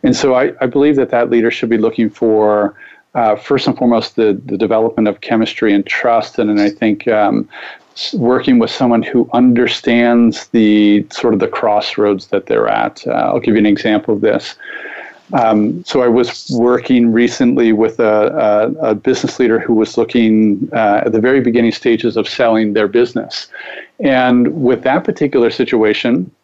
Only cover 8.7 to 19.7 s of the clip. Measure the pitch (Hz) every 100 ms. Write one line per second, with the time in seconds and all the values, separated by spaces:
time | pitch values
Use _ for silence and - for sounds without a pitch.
8.7 | - 127 117 107 123 113 120 127 120 120
9.7 | - - 117 120 120 117 104 - 117 110
10.7 | 107 104 104 - - 123 107 - - 113
11.7 | 104 - - 104 98 - 98 - 57 53
12.7 | 53 57 - - - - - - 110 104
13.7 | 101 113 107 - 104 110 110 - - -
14.7 | - - - - - _ - 113 107 107
15.7 | 170 - 139 123 117 120 - - 123 120
16.7 | 123 - 127 117 113 120 - 120 127 113
17.7 | 107 110 - 113 107 107 - 110 104 110
18.7 | 156 139 104 - 131 - - 123 113 -